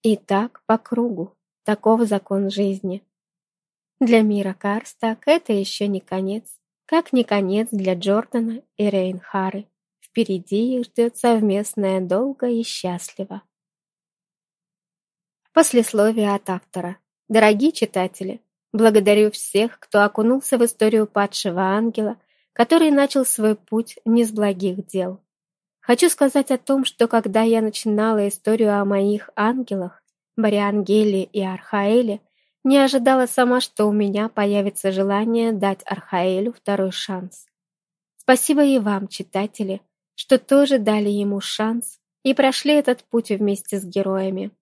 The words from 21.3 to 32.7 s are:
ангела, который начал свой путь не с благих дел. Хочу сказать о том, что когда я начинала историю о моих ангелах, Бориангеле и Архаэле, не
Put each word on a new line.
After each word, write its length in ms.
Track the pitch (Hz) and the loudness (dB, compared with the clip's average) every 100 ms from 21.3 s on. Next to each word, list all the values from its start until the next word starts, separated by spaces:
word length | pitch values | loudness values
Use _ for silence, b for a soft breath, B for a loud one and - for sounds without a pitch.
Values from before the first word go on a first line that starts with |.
| - 202 175 | -4 -4 -2
ангела, 560 | 190 202 226 220 214 226 _ _ _ | 0 0 -2 -2 -6 -8 _ _ _
который 380 | - 240 330 311 | -2 2 4 4
начал 340 | 277 277 277 | 4 2 0
свой 300 | 254 - 214 | 0 0 0
путь 440 | 214 _ 220 233 - | 0 _ -4 -4 -8
не 200 | 226 233 | 0 2
с 60 | 226 | 2
благих 560 | 214 208 185 190 185 - | 0 -2 0 -4 -6 -6
дел. 340 | 190 180 190 _ _ _ _ _ _ | -6 -6 -8 _ _ _ _ _ _
Хочу 280 | - 240 349 | -2 2 2
сказать 420 | - 277 285 269 | 4 2 2 0
о 80 | 254 | -4
том, 260 | - 269 | 0 -2
что 240 | 254 _ 233 | -2 _ 2
когда 340 | 226 220 214 | 2 0 2
я 180 | 226 226 | 2 2
начинала 680 | 220 - 226 208 220 214 202 | 0 -4 -2 0 2 0 -2
историю 520 | 196 - 220 214 202 | -2 -2 2 2 2
о 40 | |
моих 460 | 196 196 202 208 - - | 0 0 0 -2 -6 -2
ангелах, 680 | 214 254 240 196 180 - _ _ _ - | -2 -2 -4 -6 -8 -12 _ _ _ -2
Бориангеле 880 | 220 202 202 208 185 208 214 190 | 0 0 0 -2 2 2 2 0
и 180 | - 208 | -4 -6
Архаэле, 760 | 190 185 - 208 202 233 233 202 _ _ _ _ | -6 -8 -6 -2 2 2 0 -6 _ _ _ _
не 140 | 262 | 2